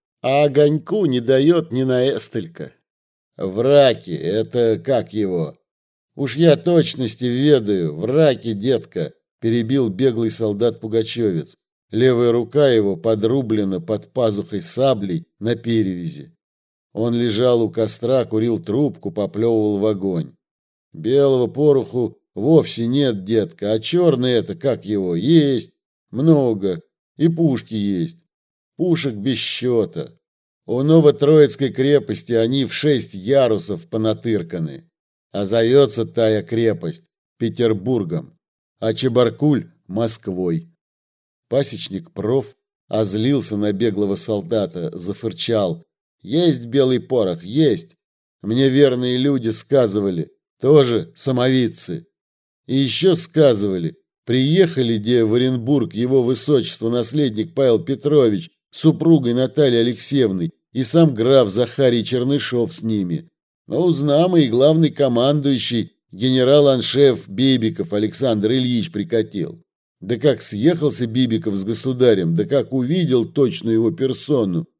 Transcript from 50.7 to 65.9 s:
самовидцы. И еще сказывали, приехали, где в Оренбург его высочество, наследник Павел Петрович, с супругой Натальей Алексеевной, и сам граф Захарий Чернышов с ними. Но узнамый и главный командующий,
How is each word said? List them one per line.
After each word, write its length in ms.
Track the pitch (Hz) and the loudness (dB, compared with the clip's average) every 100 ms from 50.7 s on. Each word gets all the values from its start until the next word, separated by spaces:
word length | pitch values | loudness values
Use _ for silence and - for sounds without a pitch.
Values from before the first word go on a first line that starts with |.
| 151 123 113 85 | 6 4 0 -4
самовидцы. 920 | - 135 123 127 131 120 - - 82 - _ _ _ _ _ - | -6 -4 0 2 2 0 -2 -8 -8 -14 _ _ _ _ _ -4
И 100 | 131 | -2
еще 380 | 135 - 185 | 0 2 2
сказывали, 840 | 165 - 160 143 107 101 92 82 - _ _ | 0 0 2 4 4 0 -2 -4 -8 _ _
приехали, 720 | - 127 135 170 175 151 120 113 | -2 0 2 4 2 2 -2 -2
где 260 | 107 123 | 2 2
в 100 | 110 | 2
Оренбург 600 | 120 127 127 113 143 92 | 2 0 -2 0 0 0
его 280 | 95 123 135 | -4 0 0
высочество, 680 | 120 131 131 139 87 - 113 | 0 -2 0 0 0 -4 -4
наследник 640 | 120 113 151 139 107 107 | -2 -2 -2 -2 -4 -6
Павел 240 | - 131 113 | 0 2 2
Петрович, 720 | 113 135 147 151 120 98 82 _ _ | -2 -4 0 2 2 0 -8 _ _
с 100 | - | 0
супругой 540 | 160 165 160 160 120 | 2 2 4 4 4
Натальей 460 | 120 127 - 139 117 | 0 0 2 2 4
Алексеевной, 720 | 120 110 - 139 117 95 85 - _ | 2 0 -2 2 2 0 -4 -8 _
и 100 | 117 | -4
сам 320 | 127 165 165 | 0 4 2
граф 340 | 110 117 135 107 | 2 4 4 4
Захарий 560 | 98 117 - 131 120 | 0 -2 2 2 2
Чернышов 680 | 104 123 127 143 - 120 117 | 0 -2 0 -2 -2 -2 -2
с 100 | - | -4
ними. 480 | 113 107 90 80 - _ _ _ - | -4 -2 -2 -6 -10 _ _ _ -6
Но 180 | 123 | -2
узнамый 640 | 175 139 147 147 180 175 131 | 0 0 2 2 4 4 2
и 40 | |
главный 400 | 120 147 160 156 | 2 2 4 0
командующий, 1080 | - 139 120 131 147 139 127 - 120 85 | 0 0 2 0 0 0 -2 -2 -4 -6